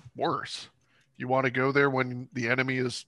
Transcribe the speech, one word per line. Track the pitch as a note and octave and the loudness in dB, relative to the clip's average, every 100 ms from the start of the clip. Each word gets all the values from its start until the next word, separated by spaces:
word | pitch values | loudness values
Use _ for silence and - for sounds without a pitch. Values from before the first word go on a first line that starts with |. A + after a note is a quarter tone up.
| - - | -12 -4
worse. | C#3+ - - - - _ _ _ _ - | -2 -2 -6 -12 -14 _ _ _ _ -10
You | B2+ | 0
want | C3 C3 | 2 2
to | |
go | B2+ C3+ | 2 2
there | C#3 C#3+ | 4 4
when | C3 B2+ B2 B2+ | 4 0 -4 -8
the | B2+ A#2 | -4 0
enemy | B2+ C3 C3 | 0 0 0
is | B2 - | -2 -4